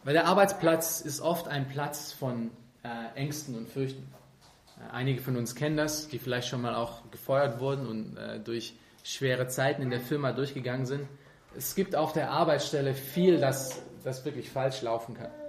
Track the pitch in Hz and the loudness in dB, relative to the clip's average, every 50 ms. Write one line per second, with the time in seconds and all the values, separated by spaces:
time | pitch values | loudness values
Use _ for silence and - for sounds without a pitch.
0 | - 135 147 165 160 170 190 196 196 196 - - - 165 165 160 - - - - | 0 4 4 4 6 6 8 8 6 6 6 4 4 4 4 4 2 -2 -4 -4
1 | - 151 135 - - 160 170 170 - - 143 143 131 131 135 143 143 135 - - | -4 -6 -6 -2 0 0 0 0 -2 -4 -2 -2 -2 -2 -2 -4 -4 -4 -4 -8
2 | - - - - 143 127 120 117 117 117 - - - - _ _ - 120 117 117 | -10 -10 -8 -4 -4 -2 -2 -2 -4 -6 -8 -12 -20 -20 _ _ -10 -8 -8 -6
3 | 113 113 - - 143 151 143 - - 139 123 113 113 - - 135 135 131 135 135 | -8 -8 -6 -4 -4 -4 -4 -6 -6 -8 -8 -8 -8 -6 -4 -2 -2 -2 -4 -8
4 | - - - - - - - _ - - - - _ - - - 117 113 117 120 | -14 -16 -18 -20 -20 -20 -20 _ -20 -20 -20 -20 _ -20 -20 -18 -16 -10 -6 -2
5 | 127 139 131 123 - 139 127 120 117 117 - - 147 151 156 151 151 156 - - | 0 2 0 0 0 -2 -2 0 -2 -4 -2 -2 0 0 2 2 2 0 0 -4
6 | - - - 120 - 127 123 123 123 - - 123 120 120 117 113 117 117 - - | -6 -6 -8 -6 -4 -2 -2 -2 -2 -2 -4 -2 -2 -2 0 -2 -2 -4 -4 -12
7 | - - - - - - 135 135 143 131 117 120 127 135 139 135 135 113 110 110 | -16 -18 -18 -14 -2 2 4 4 4 2 2 0 -2 -2 -2 -2 -2 -4 -4 -6
8 | 107 - - - 107 110 113 113 107 113 117 117 113 - - - - - - - | -6 -8 -10 -10 -8 -8 -8 -8 -6 -4 -4 -4 -4 -6 -14 -16 -20 -20 -20 -16
9 | - - - - 135 131 127 127 127 127 - - 135 120 - - 135 123 123 120 | -12 -10 -6 0 2 2 2 2 0 -2 0 2 2 2 2 2 0 0 0 -2
10 | - - 156 147 143 131 117 127 139 135 - 139 120 123 123 131 131 123 139 143 | 0 0 0 2 2 0 0 0 -2 -2 -4 -6 -4 -4 -2 -2 -2 -2 -2 -4
11 | 143 135 - - - - - - _ - - - 135 - - - 190 180 - 147 | -4 -8 -12 -18 -20 -20 -20 -20 _ -16 -12 -8 -8 -4 0 0 0 2 2 2
12 | 156 151 - 165 143 123 135 156 170 160 151 139 - - - 147 139 135 131 - | 2 2 2 0 0 2 4 4 6 6 4 4 2 0 0 2 2 2 0 -2
13 | - - - 180 180 185 175 147 139 135 131 131 - - - - - - - - | -6 -4 2 6 8 8 8 8 6 4 4 2 -2 -4 -6 -8 -12 -14 -18 -8
14 | - 135 131 - - 147 127 123 113 - - 135 131 135 135 - 127 117 113 120 | -6 -6 -6 -4 -6 -6 -6 -6 -8 -4 -2 0 2 2 0 0 -2 0 0 -2
15 | - - 110 92 117 - - 302 294 | -2 -8 -10 -10 -10 -12 -10 -10 -10